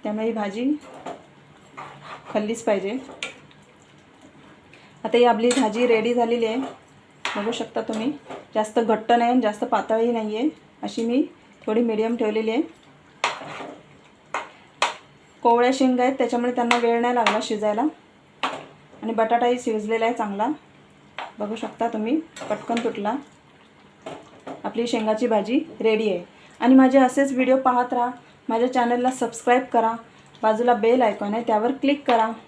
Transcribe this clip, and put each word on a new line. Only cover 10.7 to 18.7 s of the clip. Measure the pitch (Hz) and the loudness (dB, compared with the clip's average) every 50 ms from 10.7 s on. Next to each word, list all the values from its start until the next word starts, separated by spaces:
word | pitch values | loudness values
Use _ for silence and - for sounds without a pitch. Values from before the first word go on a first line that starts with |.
| _ _ - | _ _ -12
अशी | 202 - - 226 | -8 -6 -4 -2
मी | 233 240 269 349 - - - - - - - - | 0 2 0 0 0 -4 -20 -20 -20 -20 -12 -6
थोडी | - 214 233 | -2 0 0
मीडियम | 240 226 220 208 220 226 240 | 0 0 0 0 0 -2 0
ठेवलेली | 233 240 214 214 220 220 220 | -2 -2 0 0 0 -2 -2
आहे. | 220 254 320 - - - _ - - - _ - _ - - - - - - - - - - - - - - - - - - - _ _ _ - - - - - - - - - _ - - - - - - - - - - - - - - | -2 -2 -4 -4 -8 -20 _ -20 -20 -20 _ -20 _ -6 -6 -6 -6 -8 -12 -14 -14 -14 -14 -14 -16 -18 -20 -20 -20 -20 -20 -20 _ _ _ -10 -10 -10 -10 -10 -18 -20 -20 -20 _ -6 -6 -6 -6 -10 -18 -20 -20 -20 -20 -20 -20 -2 2
कोवळ्या | 240 233 240 240 247 262 | 2 4 4 4 2 2
शेंगा | 262 269 254 254 247 247 | 2 2 2 2 2 2
आहेत, | 254 269 | 0 2
त्याच्यामुळे | - 254 233 - 240 240 247 247 | 0 -2 -2 0 -2 -2 -2 -2
त्यांना | 247 240 233 240 | -2 0 0 0
वेळ | 240 233 233 233 233 | 2 2 2 2 2
नाही | 240 240 247 | 0 0 0
लागला | 247 226 208 208 214 - | 2 2 2 0 0 -2
शिजायला | - 220 208 208 214 208 214 262 311 - - _ _ _ _ _ _ _ - - | -4 -6 -2 -2 -2 0 0 -2 -2 -4 -6 _ _ _ _ _ _ _ -10 -10
आणि | - - - - - | -10 -8 -12 -16 -20